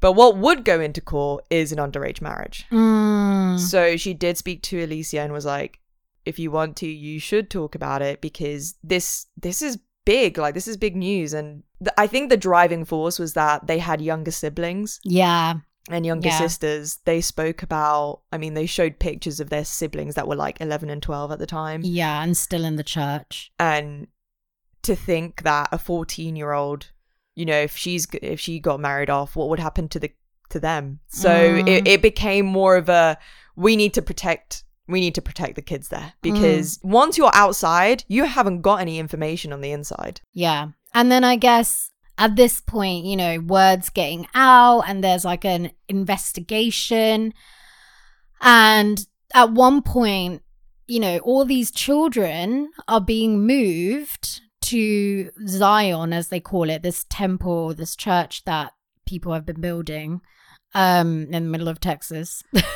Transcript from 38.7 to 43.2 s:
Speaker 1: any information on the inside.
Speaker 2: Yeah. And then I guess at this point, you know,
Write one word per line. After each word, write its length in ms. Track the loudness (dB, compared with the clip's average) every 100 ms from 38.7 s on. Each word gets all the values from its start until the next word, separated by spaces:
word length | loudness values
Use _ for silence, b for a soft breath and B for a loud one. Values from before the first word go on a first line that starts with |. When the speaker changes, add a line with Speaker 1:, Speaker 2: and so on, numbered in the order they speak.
| 0
Speaker 1:
any 180 | -2 -6
information 540 | -8 -6 -6 -6 -10
on 80 | -10
the 100 | -8
inside. 480 | -8 -10 -12 -12 -14 _
Speaker 2:
Yeah. 360 | -2 0 0 -4 -14 _
And 160 | 2 4
then 120 | 6
I 120 | 4 4
guess 540 | 6 6 2 -4 -8 _ _ 0
at 180 | 2 6
this 240 | 4 4
point, 440 | -6 -4 -2 -4 -4
you 100 |
know, 220 | -2